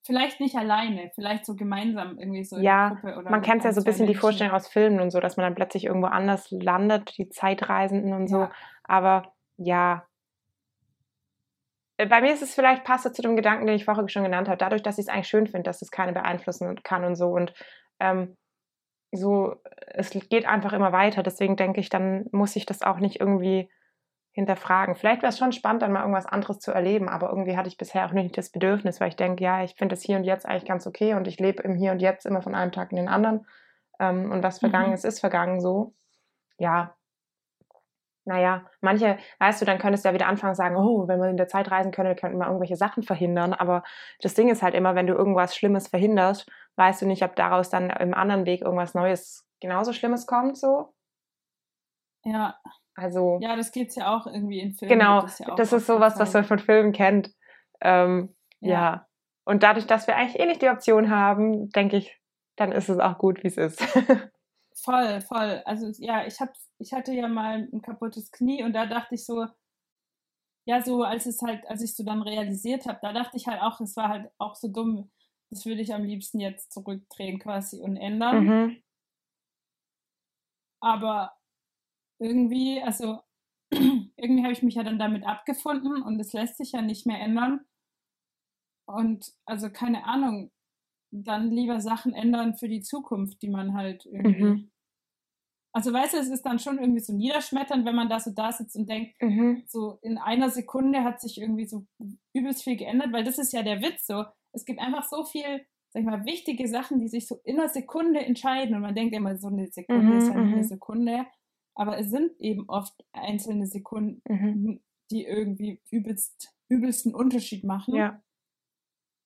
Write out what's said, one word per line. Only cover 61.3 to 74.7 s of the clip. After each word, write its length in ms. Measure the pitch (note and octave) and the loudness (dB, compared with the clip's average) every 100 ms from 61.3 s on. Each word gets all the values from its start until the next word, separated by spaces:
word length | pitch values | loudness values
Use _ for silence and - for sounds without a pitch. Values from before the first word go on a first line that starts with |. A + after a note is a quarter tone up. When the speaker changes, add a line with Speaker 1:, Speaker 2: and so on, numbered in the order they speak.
| G3+ A3 G#3+ G#3 | 4 2 0 0
Speaker 2:
denke 260 | G3+ G3 G3+ | 0 2 2
ich, 240 | G3 - _ _ _ - | -2 -18 _ _ _ -4
dann 160 | G3+ | 0
ist 160 | - F#3 | 0 0
es 100 | F3+ | 2
auch 200 | F#3 F3 | 2 4
gut, 240 | F#3+ F#3 | 2 2
wie's 140 | F#3 - | -4 -2
ist. 240 | D#3+ - | -2 -2
<laughs> 520 | - C4 B3+ C4 - _ _ _ _ | 2 2 6 4 2 _ _ _ _
Speaker 1:
Voll, 460 | - - B3+ A#3 G3+ | -12 0 2 2 -2
voll. 400 | G3 A#3 G#3+ F#3+ - | -6 -4 -2 -4 -6
Also, 240 | G#3+ A3 G#3 | -6 -8 -8
ja, 280 | A3+ A3 - | -4 -4 -4
ich 120 | - | -8
hab, 120 | C4+ - - _ | -10 -10 -20 _
ich 140 | G#3+ | -10
hatte 200 | C4 B3+ | -8 -6
ja 120 | B3 A#3 | -4 -4
mal 400 | A3+ A3 A3 - | -4 -4 -6 -6
ein 80 | A3 | -10
kaputtes 480 | A#3 A3 A3+ A3 G#3+ | -12 -10 -10 -10 -16
Knie 300 | - B3 C#4 | -2 -2 0
und 100 | A#3 | -2
da 100 | A3 A3+ | -2 -2
dachte 280 | A#3 A#3 | -6 -6
ich 100 | A#3 | -10
so, 220 | - A#3 A3+ _ _ _ _ _ _ _ _ _ _ _ - | -6 -6 -6 _ _ _ _ _ _ _ _ _ _ _ -2
ja, 140 | B3 | -2
so 200 | B3 B3 | 0 -2
als 240 | A3 A3+ B3 | 0 -2 -6
es 160 | A3+ | -6
halt, 240 | A#3+ G#3 - | -8 -8 -10
als 140 | G#3+ | -8
ich 120 | A3+ - | -8 -8
so 80 | |
dann 180 | G#3 G#3+ | -6 -6
realisiert 640 | G#3+ G#3+ G#3 G3 A3+ C4 B3 | -4 -4 -4 -6 -4 -6 -6
hab, 140 | G3 | -8
da 120 | G#3 | -6
dachte 240 | A3 A#3+ B3 | -6 -6 -8
ich 100 | - | -8
halt 140 | G3+ | -2
auch, 180 | G#3+ A3+ | -4 -4
es 160 | G#3 A3+ | -10 -4
war 120 | G#3+ | -4
halt 220 | G#3 G#3+ _ | -4 -10 _
auch 160 | G#3 | -12
so 140 | G#3 | -8
dumm, 420 | A3+ | -10